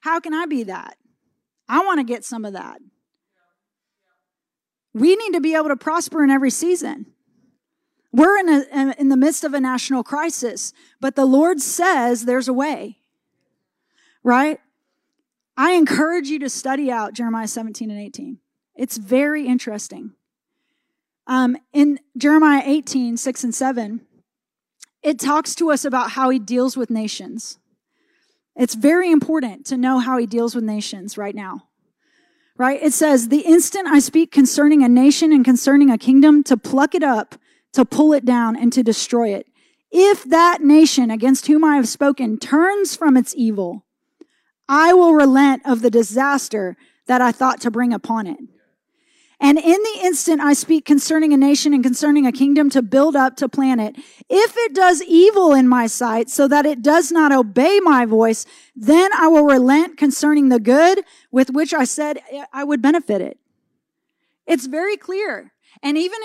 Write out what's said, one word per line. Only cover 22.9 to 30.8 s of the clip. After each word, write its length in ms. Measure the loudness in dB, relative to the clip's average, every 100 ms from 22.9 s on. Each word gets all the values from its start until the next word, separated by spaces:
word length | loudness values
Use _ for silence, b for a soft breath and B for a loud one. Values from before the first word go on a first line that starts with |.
| -6 -4 -6
six 280 | -8 -8
and 100 | -6
seven, 460 | -4 -4 -4 -8 -12 _ _ _ _ _ _ _ _ -20 _
it 180 | -6 -4
talks 340 | -2 -4 -4 -4
to 140 | -2
us 140 | -2
about 280 | -2 -6 -6
how 180 | -4 -2
he 80 | -2
deals 360 | -4 -4 -2 -4
with 140 | -6
nations. 680 | -6 -8 -12 -14 -16 -16 -20 _ _ _ _ _ _ _ _ _ -4
It's 180 | -4
very 380 | 0 0 2 2
important 540 | 0 0 -4 -6 -12 -10
to 100 | -4
know 220 | -2 -2
how 160 | -2 -4
he 80 | -4
deals 300 | -4 -4 -6
with 80 |
nations 520 | -6 -8